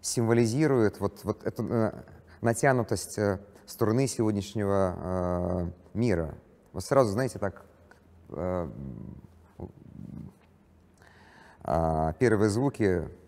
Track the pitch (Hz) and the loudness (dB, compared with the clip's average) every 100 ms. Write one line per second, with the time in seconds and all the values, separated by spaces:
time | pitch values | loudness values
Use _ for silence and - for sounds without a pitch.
0 | - - 113 120 117 120 156 131 107 - | -4 0 4 4 4 2 2 4 2 2
1 | 98 - 95 107 - - 107 117 110 - | -6 -4 -6 -4 -6 -4 -2 0 0 -2
2 | 64 - - - 117 117 143 127 110 104 | -16 -20 -20 -4 -2 2 2 2 0 -4
3 | - - 104 95 - - - - 110 113 | -4 -2 0 0 -4 -20 -20 -2 2 2
4 | 135 - 110 101 98 110 101 98 95 87 | 0 0 0 0 -4 -4 0 2 0 -2
5 | 90 92 90 90 90 90 85 87 - - | -4 -2 -2 -2 0 -2 -4 -8 -12 -2
6 | 120 90 78 - - - _ - 92 135 | 0 0 -2 -8 -20 -20 _ -12 2 4
7 | 120 98 131 104 101 - - - - - | 4 2 -4 -4 -6 -6 -20 -20 -20 -20
8 | - - - - 90 90 80 55 67 62 | -20 -20 -16 -8 -4 -4 -6 -8 -12 -12
9 | - - - - - - - - - - | -14 -16 -20 -20 -20 -16 -16 -16 -20 -18
10 | - - - - _ _ _ _ _ _ | -16 -14 -16 -18 _ _ _ _ _ _
11 | - - - - - - - 80 80 78 | -20 -20 -20 -20 -20 -14 -2 0 2 2
12 | 80 80 123 104 107 104 139 - 104 90 | 0 2 4 6 4 2 0 2 2 2
13 | 69 - | -2 -10